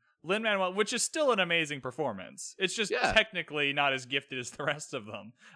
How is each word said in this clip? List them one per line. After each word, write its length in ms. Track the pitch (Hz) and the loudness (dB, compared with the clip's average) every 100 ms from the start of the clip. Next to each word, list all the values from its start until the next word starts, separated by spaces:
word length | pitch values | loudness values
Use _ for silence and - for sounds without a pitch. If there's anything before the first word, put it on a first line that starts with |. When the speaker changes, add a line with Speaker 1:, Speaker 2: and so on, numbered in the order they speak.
| _ _ | _ _
Speaker 1:
Lin-Manuel, 500 | 151 208 226 202 185 | -4 -2 0 0 0
which 180 | 190 208 | 0 0
is 120 | 247 | 0
still 280 | - 320 285 | -2 2 2
an 80 | 208 | 4
amazing 400 | 175 170 151 143 | 4 2 2 -4
performance. 760 | 127 139 139 98 87 - - - | -6 -4 -4 -4 -10 -12 -14 -2
It's 160 | 185 | -2
just 180 | 220 202 | 0 -2
Speaker 2:
Yeah. 220 | 240 - | 2 4
Speaker 1:
technically 580 | 220 208 180 156 151 143 | 4 4 -2 -4 0 2
not 220 | 143 143 | 4 2
as 120 | 131 123 | 2 -2
gifted 340 | 139 - 131 | -4 -4 -8
as 100 | 120 | -8
the 120 | - 143 | -4 -4
rest 280 | 147 - | -4 -6
of 120 | 135 104 | -8 -8
them. 260 | 104 104 - - | -12 -14 -20 -20